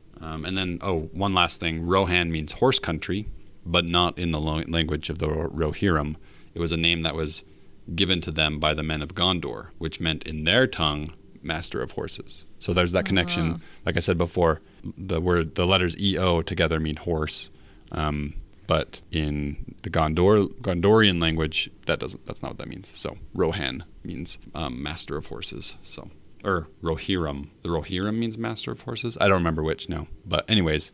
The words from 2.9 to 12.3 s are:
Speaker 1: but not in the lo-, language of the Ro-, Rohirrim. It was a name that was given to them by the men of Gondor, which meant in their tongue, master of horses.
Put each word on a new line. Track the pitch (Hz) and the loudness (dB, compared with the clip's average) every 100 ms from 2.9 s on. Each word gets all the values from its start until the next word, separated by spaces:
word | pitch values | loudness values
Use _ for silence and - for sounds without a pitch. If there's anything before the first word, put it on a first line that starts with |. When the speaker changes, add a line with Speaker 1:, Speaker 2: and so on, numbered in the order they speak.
| 80 - 95 104 - - - - | -4 -2 -4 -4 -10 -14 -14 0
Speaker 1:
but | 85 85 | 0 2
not | 87 87 - | 2 2 0
in | 87 | 0
the | 78 | 0
lo-, | 78 78 - | 0 -2 0
language | 82 78 78 - | 0 0 -2 -4
of | 80 | -2
the | 78 | -2
Ro-, | 78 - 78 78 | 0 -2 0 -2
Rohirrim. | 76 98 80 73 78 - - - | 2 2 4 2 -6 -12 -20 -12
It | 85 | -4
was | 85 | -2
a | 82 | 2
name | 85 85 | 2 2
that | 82 73 | 0 -2
was | 78 - - - - - - | -2 -4 -8 -20 -20 -18 -6
given | 85 92 90 | 0 2 2
to | 82 | -2
them | 78 78 76 | 0 0 2
by | 78 | 0
the | 76 | 0
men | 78 78 | -2 -4
of | 73 | -4
Gondor, | 73 90 90 71 53 - - | 0 0 0 -2 -8 -10 -8
which | 80 - | -6 -2
meant | 85 80 | -2 -2
in | - 78 | -4 -4
their | 78 110 131 | 2 4 2
tongue, | - 78 73 78 - - - | 2 0 0 -6 -10 -18 -12
master | - 80 - - | -6 -4 -4 -4
of | - | -6
horses. | - - - - | -6 -6 -8 -8